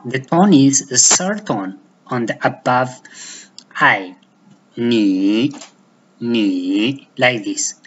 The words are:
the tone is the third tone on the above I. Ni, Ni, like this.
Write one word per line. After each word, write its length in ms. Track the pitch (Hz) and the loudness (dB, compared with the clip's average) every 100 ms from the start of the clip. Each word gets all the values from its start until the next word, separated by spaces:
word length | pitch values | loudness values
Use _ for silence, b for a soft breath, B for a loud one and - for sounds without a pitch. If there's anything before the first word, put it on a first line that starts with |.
the 140 | 123 131 | -8 -8
tone 340 | - 170 202 | -2 2 6
is 340 | 156 135 135 - | 6 6 2 -2
the 100 | 127 | 2
third 480 | - - 180 208 | 4 2 0 -6
tone 340 | - 113 95 98 _ _ - | -6 -6 -6 -12 _ _ -8
on 180 | 127 | -6
the 120 | 113 - | -4 -2
above 560 | 131 135 - 127 131 - - B B B B - _ | -4 -4 -2 0 -2 -6 -20 B B B B -20 _
I. 400 | - 143 107 92 90 _ _ _ _ _ - | 0 0 0 -4 -18 _ _ _ _ _ -4
Ni, 760 | 120 117 104 95 98 107 139 139 - _ _ _ _ _ | 0 2 2 2 2 2 0 -4 -20 _ _ _ _ _
Ni, 880 | 117 117 101 90 90 101 113 135 - - | -2 0 0 -2 -2 -2 -2 -4 -12 -4
like 260 | 123 120 | -2 -2
this. 320 | 101 98 - - | -8 -6 -8 -8